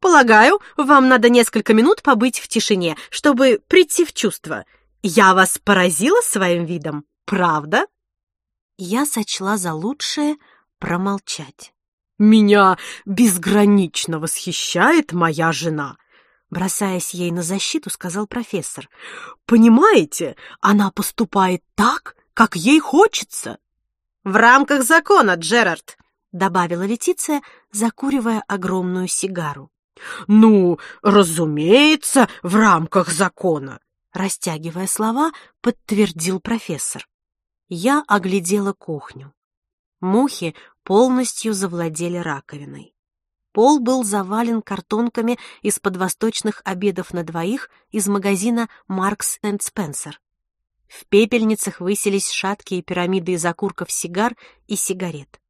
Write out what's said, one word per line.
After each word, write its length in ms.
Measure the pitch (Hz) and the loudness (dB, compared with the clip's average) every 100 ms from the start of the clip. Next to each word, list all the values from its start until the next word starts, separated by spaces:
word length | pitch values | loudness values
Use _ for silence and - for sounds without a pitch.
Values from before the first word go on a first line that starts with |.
«Полагаю, 600 | 381 320 247 220 240 403 - - | 6 4 6 6 6 4 -2 -6
вам 320 | 277 285 262 | 4 4 6
надо 200 | 262 240 | 4 6
несколько 460 | 240 226 - - | 4 4 0 2
минут 280 | 220 247 427 | 4 4 2
побыть 380 | - 247 247 - | 2 2 2 -2
в 80 | - | -6
тишине, 480 | 226 - 202 175 151 - | -4 0 0 -2 -6 -10
чтобы 540 | - 302 262 269 226 _ | -2 0 4 4 2 _
прийти 360 | 349 339 - | 2 2 0
в 80 | 339 | -2
чувство. 520 | - 214 - - 131 - _ _ _ | -2 -4 -4 -10 -12 -12 _ _ _
Я 300 | 202 156 196 | -2 4 4
вас 260 | 185 185 - | 6 2 0
поразила 640 | - 196 180 170 226 427 | 0 2 2 0 2 2
своим 420 | 466 214 185 175 | 0 -2 0 -2
видом, 400 | 165 170 156 147 - _ | -2 -6 -8 -10 -12 _
правда?» 640 | - 190 180 156 147 202 392 _ _ _ _ _ _ _ _ _ | -6 -2 0 0 0 -2 -2 _ _ _ _ _ _ _ _ _
Я 280 | 180 220 294 | -6 -2 -2
сочла 520 | - 214 - 190 214 | -4 -6 -6 -4 -4
за 160 | 180 | -4
лучшее 600 | 156 185 294 - - 240 - _ _ _ _ | -6 -6 -6 -8 -4 -4 -4 _ _ _ _
промолчать. 960 | - 175 190 202 - - 139 _ - _ _ _ _ _ | -6 -4 -4 -6 -8 -14 -14 _ -20 _ _ _ _ _
«Меня 600 | 208 220 208 208 190 180 - - | 6 6 6 6 4 2 -6 -16
безгранично 1120 | - 196 240 180 165 208 208 202 175 - - 160 | -10 2 2 2 0 2 4 4 2 -4 -6 -6
восхищает 960 | 156 - - 165 - 175 214 330 294 | -6 -8 -8 -8 -6 0 2 2 0
моя 400 | 175 170 151 165 | -2 -2 0 -2
жена», 440 | 139 165 151 143 - _ _ _ _ _ | -2 -4 -6 -8 -12 _ _ _ _ _
бросаясь 640 | 165 185 - 202 185 - | -6 -6 -4 -4 -4 -6
ей 180 | 175 175 | -6 -6
на 100 | 170 | -4
защиту, 480 | 170 190 - 320 196 | -4 -4 -4 -6 -8
сказал 360 | - - 170 208 | -12 -10 -8 -8
профессор. 640 | 247 233 196 151 - - _ - - - - | -8 -8 -8 -8 -14 -18 _ -20 -20 -20 -20
«Понимаете, 920 | - 233 226 226 392 370 156 - 160 - - - | 2 6 8 8 6 6 2 -4 -10 -12 -20 -4
она 320 | 190 202 196 | 2 2 2
поступает 680 | - 202 - 214 202 185 180 _ | -4 -8 -4 -4 0 0 -2 _
так, 420 | - 240 - - - _ | -2 0 0 -8 -20 _
как 220 | - 220 | 2 2
ей 240 | 180 170 311 | 2 4 4
хочется». 800 | - 285 427 - - - - 220 _ _ _ _ _ _ | 4 4 4 2 -10 -12 -12 -14 _ _ _ _ _ _
«В 140 | - 196 | -4 2
рамках 480 | 233 262 277 285 | 4 4 4 0
закона, 500 | 254 330 330 403 233 | 2 2 4 2 4
Джерард», 640 | 180 160 240 208 165 - - _ _ _ | 0 0 0 0 -2 -10 -20 _ _ _
добавила 560 | 180 190 185 170 175 190 | -6 -2 -2 -2 -2 -4
Летиция, 560 | 233 - 359 - 294 - _ _ | -4 -4 -4 -2 -4 -6 _ _
закуривая 680 | 202 226 - 269 269 226 220 - | -4 -4 -4 -4 -2 -2 -4 -4
огромную 640 | 202 185 185 180 180 185 | -6 -4 -4 -4 -4 -4
сигару. 640 | - 196 180 160 139 135 _ _ _ - - - | -6 -6 -6 -8 -10 -18 _ _ _ -18 -16 2
«Ну, 500 | 214 220 208 180 170 - - | 6 8 6 4 0 -6 -4
разумеется, 1300 | 214 202 185 160 160 147 156 233 294 311 - 277 233 - | 2 4 4 0 -2 -2 4 6 6 2 0 2 0 0
в 120 | 180 | -2
рамках 540 | 202 220 175 160 196 180 | 2 4 2 2 -2 -2
закона», 720 | 151 190 _ 185 156 139 - _ _ _ | -2 -4 _ -4 -4 -6 -18 _ _ _
растягивая 720 | 180 190 - - 156 160 165 190 | -8 -8 -6 -8 -8 -10 -10 -8
слова, 460 | - 220 233 311 - _ _ | -4 -4 -2 -4 -4 _ _
подтвердил 800 | - - - 208 202 160 165 185 | -6 -6 -4 0 0 -2 -6 -6
профессор. 720 | - 233 - 151 - - - _ _ _ _ _ _ | -4 -6 -6 -8 -8 -10 -16 _ _ _ _ _ _
Я 360 | 175 202 285 - | -6 -2 -2 0
оглядела 640 | 208 185 196 170 208 196 | -2 0 -4 -2 -2 -2
кухню. 600 | 196 - 156 - - 135 _ _ _ _ _ _ _ | -6 -10 -12 -12 -20 -20 _ _ _ _ _ _ _
Мухи 540 | 185 202 277 - 170 - - _ | -2 0 0 -2 -10 -10 -20 _
полностью 680 | - 190 254 254 254 - 220 | -2 2 4 2 -2 -6 -6
завладели 640 | 202 190 170 165 156 170 175 | -4 -6 -6 -8 -6 -8 -6
раковиной. 760 | 170 139 - 147 143 139 - _ _ _ _ _ _ | -6 -8 -10 -18 -18 -20 -20 _ _ _ _ _ _
Пол 240 | - 233 294 | 2 4 4
был 240 | 240 262 | 2 -2
завален 600 | 220 202 185 214 233 226 | -2 -4 -4 -4 -2 -4
картонками 760 | - 196 - 214 233 233 226 240 - - | -6 -12 -6 -4 -4 -4 -4 -4 -8 -10
из-под 340 | 208 208 202 185 | -6 -4 -6 -4
восточных 640 | 185 - 220 - 220 - | -6 -4 -4 -4 -8 -8
обедов 500 | - 185 202 180 180 | -10 -4 -4 -4 -8
на 80 | 175 | -10
двоих 480 | 165 170 170 262 - _ _ | -8 -8 -6 -6 -10 _ _
из 160 | 214 196 | -6 -4
магазина 600 | 202 196 196 208 233 226 _ _ | -2 -2 -2 -2 -2 -4 _ _
Marks 480 | 190 190 208 - - | -4 -4 -4 -8 -6
and 160 | 214 202 | -6 -6
Spencer. 540 | - - 170 143 - 147 _ _ _ _ _ _ _ | -8 -8 -8 -8 -14 -18 _ _ _ _ _ _ _
В 180 | - - | -20 0
пепельницах 720 | 202 220 240 220 220 - - | 2 4 2 0 -2 -4 -8
высились 540 | 180 202 214 196 - | -6 -4 -2 -4 -4
шаткие 500 | - 190 202 - 180 | -6 -8 -8 -8 -10
пирамиды 500 | 170 180 180 190 170 | -6 -6 -2 -2 -2
из 120 | 180 | -4
окурков 480 | 170 170 202 - - | -4 -4 -8 -8 -10
сигар 440 | - 170 175 226 240 - _ _ | -8 -8 -4 -4 -6 -20 _ _
и 80 | |
сигарет. 640 | 208 - 185 180 151 139 _ _ | -8 -6 -6 -8 -10 -18 _ _